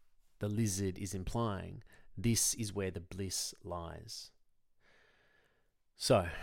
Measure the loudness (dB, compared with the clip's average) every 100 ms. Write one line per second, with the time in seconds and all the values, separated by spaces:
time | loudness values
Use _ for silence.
0 | -20 -20 -20 -4 -2 2 2 2 0 -2
1 | -4 -4 -2 0 0 -2 -6 -10 -14 -20
2 | -14 0 4 4 4 2 -2 0 -2 -2
3 | -6 -4 -2 -2 -4 -6 -6 -6 -6 -10
4 | -10 -12 -12 _ _ _ _ _ _ -20
5 | _ _ _ _ _ _ _ _ _ -4
6 | 6 6 6 -2